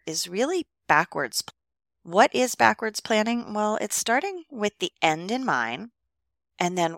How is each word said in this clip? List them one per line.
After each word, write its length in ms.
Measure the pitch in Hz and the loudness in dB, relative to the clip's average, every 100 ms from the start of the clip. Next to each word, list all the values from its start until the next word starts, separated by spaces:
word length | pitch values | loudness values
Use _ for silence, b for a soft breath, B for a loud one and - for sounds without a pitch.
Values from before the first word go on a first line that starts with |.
| - | -6
is 220 | 160 180 | -6 -4
really 380 | 185 277 370 - _ - | -2 -2 -2 -6 _ 2
backwards. 560 | 151 170 156 123 - - - _ _ _ _ | 2 2 -4 -4 -6 -8 -14 _ _ _ _
What 300 | 175 185 269 | 0 4 4
is 220 | 240 254 - | 4 0 4
backwards 460 | 226 214 220 214 | 2 2 -4 -6
planning? 520 | - 214 220 240 - | 0 0 2 -2 -4
Well, 240 | 208 214 214 | -2 0 0
it's 160 | 214 - | -2 -2
starting 480 | - 247 403 370 - | 0 0 0 -8 -14
with 300 | 247 208 - | -4 -4 -2
the 140 | 180 - | -6 0
end 300 | 160 156 180 | 0 2 -2
in 120 | 247 | -2
mind 460 | 247 131 113 127 233 _ _ _ _ _ _ - | 0 0 -2 -6 -10 _ _ _ _ _ _ -4
and 200 | 175 180 | -2 0
then 180 | 165 | 0